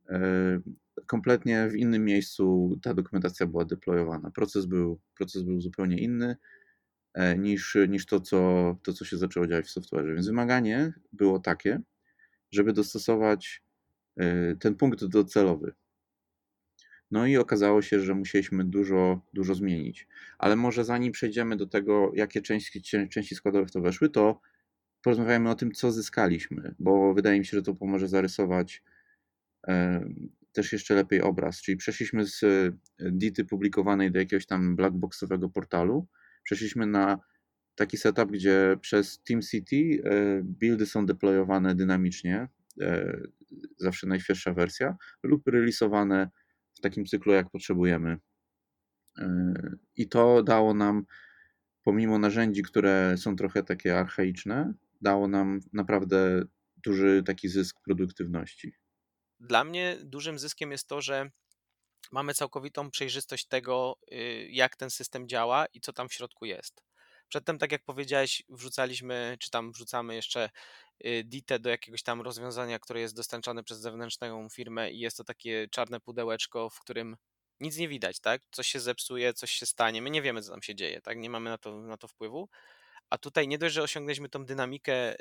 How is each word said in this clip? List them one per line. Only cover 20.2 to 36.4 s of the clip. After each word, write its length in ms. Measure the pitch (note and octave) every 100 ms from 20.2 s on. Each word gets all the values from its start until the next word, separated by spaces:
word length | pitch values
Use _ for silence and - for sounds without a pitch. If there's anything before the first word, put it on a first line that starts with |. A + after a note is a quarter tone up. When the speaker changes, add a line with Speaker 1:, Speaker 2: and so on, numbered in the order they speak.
| - -
Speaker 1:
Ale 180 | G2+ A2
może 300 | A#2+ A#2 A#2
zanim 260 | A#2+ B2
przejdziemy 460 | A2 A#2 A2 A#2 G#2+
do 100 | F#2+
tego, 440 | G#2+ G2+ G#2 G2 G2+
jakie 260 | G#2 G#2+
części, 400 | - G#2+ - G2
cie-, 260 | - G#2 F#2+
części 280 | A2 G2+ F2+
składowe 300 | G2+ G2 F#2
w 60 |
to 100 | F#2
weszły, 280 | F2 F2+ D#3
to 320 | A#2+ G#2+ - _ _ _ _ _ _
porozmawiajmy 460 | B2 A#2 A#2 A#2+ A2+
o 60 | A2+
tym, 160 | A#2+
co 200 | - B2
zyskaliśmy, 840 | A2+ G#2 - F#2+ E2+ - - - -
bo 340 | F#2 G2 G2
wydaje 260 | F#2+ G#2 G2+
mi 60 | F#2
się, 120 | G2+
że 60 |
to 120 | F#2+ F#2
pomoże 320 | G2 G2 F#2+
zarysować, 760 | F#2+ F#2 - F#2+ F2+ F2 - _ _ _ _ _ _ _ _ -
e, 380 | F2+ F2+ F2 F2+ - - - _
też 220 | - G2+
jeszcze 220 | G#2+ - G2+
lepiej 260 | G2 F#2+
obraz. 400 | F2+ F2 E2 -
Czyli 160 | - F#2+
przeszliśmy 480 | - - A2+ A2+ G2+
z, 180 | -
e, 280 | G#2 G2 F#2 F2+ _ -
Dity 460 | F#2 F#2 G#2 G2 F#2+
publikowanej 680 | G2+ G2+ G2 G2 G2 F#2+
do 80 | F#2
jakiegoś 260 | F#2+ G2 -
tam 300 | F#2 F2+ F2
blackboxowego 760 | F#2+ F2+ F2+ - F#2+ F#2 F#2
portalu, 580 | G2 - F2 F2 C#3 F3+ _ _ _